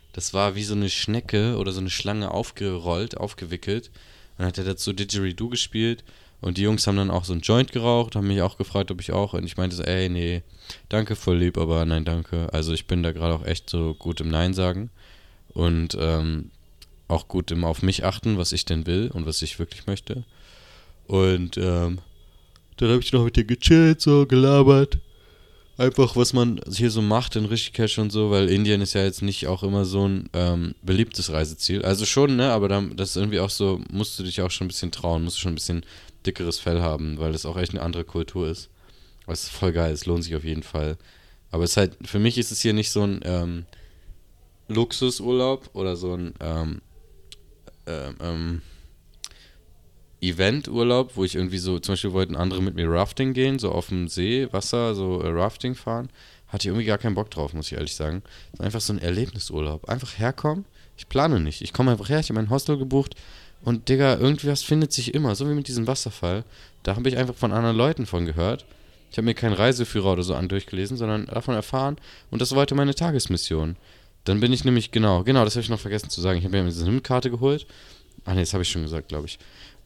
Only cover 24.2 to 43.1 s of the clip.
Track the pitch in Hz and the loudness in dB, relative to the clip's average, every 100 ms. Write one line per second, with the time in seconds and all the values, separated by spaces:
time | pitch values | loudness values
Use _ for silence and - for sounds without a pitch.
24.2 | 139 131 135 139 135 139 139 - - - | 6 6 8 8 8 8 6 0 -4 -18
25.2 | - - - - - - 127 127 123 123 | -20 -20 -20 -20 -20 0 2 6 4 6
26.2 | 123 127 120 107 - 92 117 110 107 110 | 4 4 2 0 -4 0 2 2 2 2
27.2 | 120 110 104 113 - - 110 - 107 107 | 2 -2 0 -2 -2 0 0 2 0 2
28.2 | 107 101 95 98 104 101 98 101 98 - | 4 4 6 4 4 2 2 2 0 0
29.2 | 101 98 76 92 98 98 95 98 98 95 | -4 -2 -4 -2 0 0 2 2 2 0
30.2 | - - 87 87 85 - 90 95 113 - | -2 0 2 2 -2 -6 0 2 2 -2
31.2 | 82 78 78 80 - 98 - 98 107 135 | -4 -2 -2 -2 -2 0 0 0 2 4
32.2 | 143 123 135 113 101 101 98 - 95 92 | 4 4 2 2 2 2 0 -4 -4 -2
33.2 | 104 101 98 - 98 90 - 95 107 - | 0 0 0 0 0 0 -4 -4 -4 -6
34.2 | 92 87 90 - 92 - 87 - 87 82 | -6 -4 -4 -2 -6 -4 -6 -4 -2 0
35.2 | 85 - 92 80 - 85 - - - - | -2 -2 -4 -4 -4 -4 -6 -18 -20 -8
36.2 | - - 87 - - 85 82 78 78 76 | -8 -4 -4 -4 -2 0 0 -2 -4 -4
37.2 | 80 78 78 90 90 - 82 85 82 85 | -4 -4 -6 -4 -4 -4 -4 -6 -6 -6
38.2 | 80 92 80 82 - _ - - - - | -4 -4 -4 -6 -12 _ -20 -20 -20 -20
39.2 | - 82 - - 92 85 82 76 - 85 | -10 -8 -8 -2 0 2 0 -2 -2 -2
40.2 | 85 80 80 78 - 78 76 80 - - | -2 -6 -4 -6 -6 -4 -4 -4 -12 -20
41.2 | - - _ 82 85 - 95 - - 104 | -20 -20 _ -2 0 2 2 0 -6 0
42.2 | 113 117 113 107 117 107 104 107 101 | 2 2 -2 -2 0 0 0 0 0